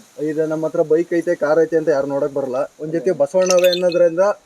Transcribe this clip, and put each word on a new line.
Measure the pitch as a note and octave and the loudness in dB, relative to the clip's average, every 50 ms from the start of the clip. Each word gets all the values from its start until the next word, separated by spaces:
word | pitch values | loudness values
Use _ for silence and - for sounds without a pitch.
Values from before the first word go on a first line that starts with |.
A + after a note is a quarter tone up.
| A2 _ _ - D3 | -20 _ _ -8 -6
ಇದು | D#3 D3+ D#3 D#3 | -4 -2 -2 -2
ನಮ್ಮ | D#3 D#3 D#3 D#3+ | -2 -2 -4 -4
ಹತ್ರ | D#3 - E3+ | -4 -2 -2
ಬೈಕ್ | E3 D3+ D#3 E3 E3+ - F3+ | 0 2 2 0 0 0 -2
ಐತೆ, | E3+ E3 F3 F3 | -2 0 -2 -2
ಕಾರ್ | - D3+ D3 D#3 E3 | 0 0 0 2 2
ಐತೆ | D#3+ D#3+ E3+ | 2 2 0
ಅಂತ | D#3+ D#3 E3 | 0 0 0
ಯಾರು | D3 C#3 C#3 | 0 0 -2
ನೋಡಕ್ | C#3 C#3 C#3 C#3+ D3 | -2 -2 -4 -4 -4
ಬರಲ್ಲ. | C#3 C#3+ C3+ C3 B2 C3 B2 - _ - | -4 -4 -4 -4 -4 -4 -4 -6 _ -12
ಒಂದ್ | D3+ D#3 | -10 -6
ಜೊತೆ | - E3 - F#3 | -6 -4 -2 -2
ಬಸವಣ್ಣವೇ | F3 C#3 C#4 C4+ - F#3 F#3 F#3 F#3 F3+ F3+ F3+ | 0 0 0 0 0 0 2 4 4 4 4 2
ಅನ್ನೋದ್ರಿಂದ | F3 F3+ F3+ F3+ E3 F3 F3 E3+ E3 F3 F#3+ G#3 G3+ - _ | 2 2 0 0 2 2 2 2 2 2 0 0 0 -4 _